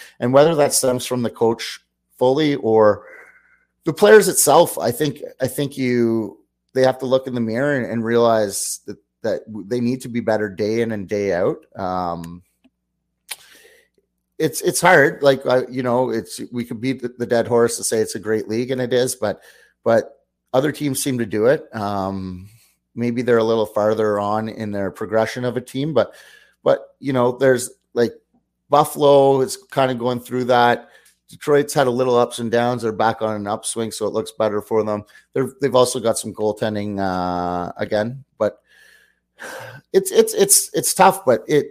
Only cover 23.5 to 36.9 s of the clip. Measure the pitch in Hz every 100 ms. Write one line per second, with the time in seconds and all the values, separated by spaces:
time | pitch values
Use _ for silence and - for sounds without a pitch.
23.5 | 113 107 - 104 110 107 101 101 107 110
24.5 | - 107 101 95 - 107 110 110 - 123
25.5 | 120 123 131 147 135 101 - - - _
26.5 | _ - 139 - _ 135 131 123 123 135
27.5 | 123 120 - _ 120 117 - _ _ _
28.5 | _ _ 143 151 - 147 143 135 135 131
29.5 | - _ - 131 127 120 123 123 127 123
30.5 | 123 120 117 - _ _ _ _ - -
31.5 | 147 143 - 127 120 127 120 120 - 117
32.5 | 117 120 123 113 104 110 110 110 107 101
33.5 | 110 - - 113 - 107 110 110 - 107
34.5 | 104 101 113 107 104 104 - _ - 131
35.5 | - 139 123 123 135 113 110 113 98 107
36.5 | 104 113 104 104